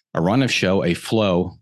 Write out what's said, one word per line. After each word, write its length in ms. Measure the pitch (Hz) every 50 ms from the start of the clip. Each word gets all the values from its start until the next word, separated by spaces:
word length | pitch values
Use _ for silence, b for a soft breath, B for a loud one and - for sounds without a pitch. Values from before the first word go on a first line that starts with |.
| B B -
a 60 | 85
run 200 | 82 90 107 131
of 120 | 135 117 -
show, 320 | - 98 92 95 98 65
a 100 | 87 85
flow, 640 | - - - 117 110 107 98 87 87 90 92 - -